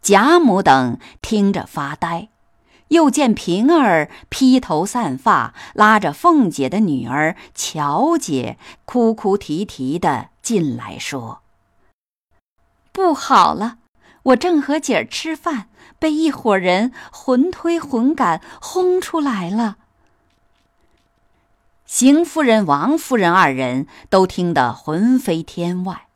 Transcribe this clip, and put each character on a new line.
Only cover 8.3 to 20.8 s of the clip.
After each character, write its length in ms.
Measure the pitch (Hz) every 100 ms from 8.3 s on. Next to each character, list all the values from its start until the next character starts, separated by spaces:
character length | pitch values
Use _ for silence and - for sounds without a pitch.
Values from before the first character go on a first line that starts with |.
| 135 117 - - -
哭 300 | - 247 226
哭 240 | 220 202 202
啼 260 | - 156
啼 340 | 202 - 131 165
地 300 | 170 127 - _
进 340 | - 220 156 117
来 240 | 110 80
说 420 | - 139 117 - _ _ _ _ _ _ _ _ _ _ _ _ _ _ _
：“不 220 | - 370
好 400 | 294 - 233 160
了， 240 | 160 226 - _ _ _ _
我 120 | - 254
正 260 | 359 320
和 160 | 277 302
姐 200 | 294 208
儿 100 | -
吃 300 | - 320 311
饭， 320 | 349 262 - _ - _
被 120 | 311
一 180 | 302 320
伙 280 | 262 226 190
人 340 | 180 185 240 - -
魂 400 | - - 247 339
推 300 | - 339 339
魂 340 | 285 233 254
赶 280 | 330 202 160 - -
轰 400 | - 370 370 370
出 220 | - 330
来 280 | 285 208 175
了。” 280 | 214 226 202 _ _ _ _ _ _ _ _ _ _